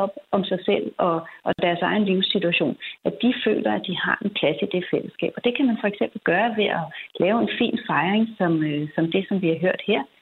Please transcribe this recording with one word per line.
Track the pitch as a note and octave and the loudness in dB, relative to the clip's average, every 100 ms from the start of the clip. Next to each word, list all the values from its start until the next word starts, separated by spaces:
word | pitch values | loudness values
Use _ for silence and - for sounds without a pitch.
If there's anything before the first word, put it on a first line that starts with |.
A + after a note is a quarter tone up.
op | G3 - - | 0 -4 -2
om | G3+ | -2
sig | F#3 F#3 G3+ | 0 -2 0
selv | G3+ A3 - | 0 0 0
og, | F3+ E3 E3 - - | 2 0 -4 -8 -4
og | - F3 | 0 0
deres | E3+ F3 | 0 0
egen | G#3 G3 | 2 2
livssituation, | F#3 - G3 E3+ F3 D#3+ - - - F3+ | 2 2 0 2 0 0 -2 -10 -6 -4
at | - | 0
de | A#3+ - A3 | 0 2 0
føler, | G#3+ G#3+ | 0 0
at | G#3 - | -2 -2
de | F3 - | -4 -2
har | - G3+ | -2 -2
en | - | 0
plads | C#3+ E3 | 0 0
i | G3 F3+ | -2 -2
det | F3+ | -2
fællesskab. | - - - - - | -4 -4 -6 -6 -2
Og | A#3+ | -2
det | A#3+ | 2
kan | C4 | 2
man | A3 | 2
for | G#3 | -2
eksempel | G#3 A3 - - | -2 -4 -2 0
gøre | F3 A#3 G#3+ | 2 2 2
ved | G3+ - | 0 0
at | D#3+ - - - | -4 -10 -8 0
lave | F3+ A#3 | 2 2
en | G#3 - | 0 0
fin | A#3+ A3+ - | 0 0 -2
fejring, | D3 F3 G#3+ A3+ - | 0 2 2 2 0
som, | F3 D#3+ | 2 2
øh, | D3+ D3 D3+ - | 2 0 -2 0
som | E3 | 0
det, | F#3+ F#3 | 0 0
som | F#3+ | 0
vi | E3+ | 2
har | E3 F#3 | 2 0
hørt | - - | 0 0
her, | B3+ C4+ _ | -2 -2 _